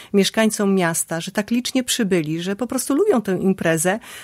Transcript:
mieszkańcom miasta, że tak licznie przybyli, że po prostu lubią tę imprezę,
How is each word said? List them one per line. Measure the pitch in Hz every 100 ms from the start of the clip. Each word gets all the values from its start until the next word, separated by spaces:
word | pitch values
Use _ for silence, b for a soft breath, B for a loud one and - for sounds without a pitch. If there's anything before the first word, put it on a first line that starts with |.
| B
mieszkańcom | 202 185 - 220 214 202 190
miasta, | 170 165 - 165
że | 180
tak | 220 202
licznie | 240 247 262
przybyli, | 254 - 202 185 151 160
że | 175 202
po | 240
prostu | 262 - 277
lubią | 415 262
tę | 208 180
imprezę, | 190 185 170 160 175 214 B B